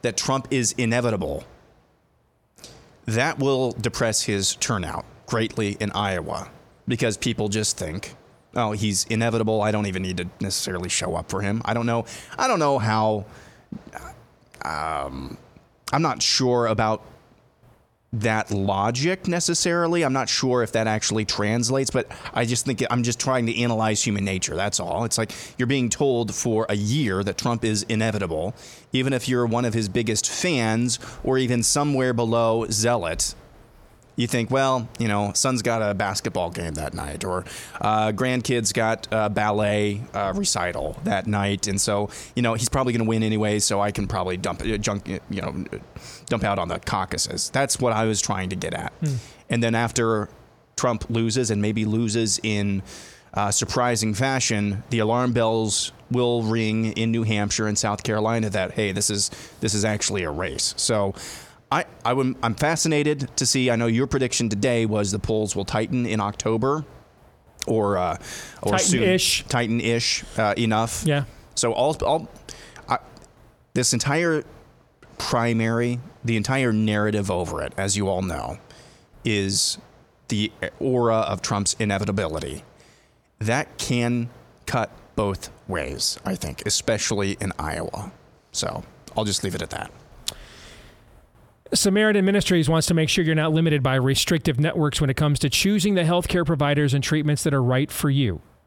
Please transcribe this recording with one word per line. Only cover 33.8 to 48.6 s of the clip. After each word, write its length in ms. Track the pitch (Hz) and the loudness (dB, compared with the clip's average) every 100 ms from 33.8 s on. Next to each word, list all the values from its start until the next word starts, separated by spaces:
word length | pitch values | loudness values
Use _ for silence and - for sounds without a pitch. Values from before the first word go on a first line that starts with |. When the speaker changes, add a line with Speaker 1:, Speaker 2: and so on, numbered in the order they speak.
| - - - - | -20 -20 -12 -2
Speaker 1:
You 100 | 120 | 0
think, 240 | 123 113 | 0 2
"Well, 360 | 131 135 131 113 - | 2 2 2 -2 -4
you 100 | 110 | 0
know, 220 | 101 104 | 2 0
son's 280 | - 135 127 | 0 0 0
got 260 | 120 113 107 | 0 0 0
a 60 | |
basketball 560 | 98 101 92 - 98 87 | 0 0 -2 -4 -2 -4
game 240 | 87 85 | -4 -6
that 180 | 76 73 | -4 -6
night, 320 | 85 71 78 | -6 -8 -6
or, 220 | 95 92 87 - - - | -4 -4 -6 -14 -14 -4
uh, 320 | 101 110 107 | 0 2 2
grandkid's 580 | 101 127 127 120 123 110 | 0 0 0 0 0 0
got 380 | - 110 113 - | 0 0 0 -2
a 200 | 110 104 | 0 0
ballet, 720 | 104 104 104 104 104 104 101 123 | 2 0 2 2 2 0 -2 -6
uh, 220 | - 98 95 | -4 -2 0
recital 600 | 202 - 87 - 73 - | 0 0 -2 -2 -6 -6
that 220 | 185 101 101 | -2 -2 0
night, 400 | 104 101 101 107 | 0 0 0 -2
and 140 | 98 | -2
so, 300 | - 101 104 - - | 0 0 -2 -8 -8
you 80 | - | -2
know, 100 | 117 | 0
he's 160 | 113 120 | 0 0
probably 240 | 139 127 | 0 0
gonna 120 | 117 | 2
win 180 | 110 113 | 2 2
anyway, 380 | 110 107 107 104 | 2 2 2 2
so 200 | - 101 | 2 2
I 120 | 104 | 0
can 140 | 101 98 | 0 -2
probably 300 | 98 92 90 | -2 -2 -2
dump, 240 | 98 87 | -4 -4
uh, 160 | - 107 | -4 -2
junk, 320 | 104 104 - | -2 -4 -4
you 320 | 95 - 98 | -8 -6 -6
know, 240 | - - - - - - - - - | -6 -6 -8 -10 -14 -18 -18 -18 -6
dump 160 | 117 | -2
out 140 | 110 98 | 0 0
on 100 | 82 | -2
the 100 | 87 | -4
caucuses." 680 | - 98 92 - - - - | -4 -2 -2 -4 -4 -4 -4
That's 300 | 131 139 - | -2 0 0
what 160 | 123 | 0
I 100 | 110 | 2
was 160 | 113 104 | 2 0
trying 300 | - 98 92 | -2 -2 -4
to 60 | |
get 180 | 92 | -4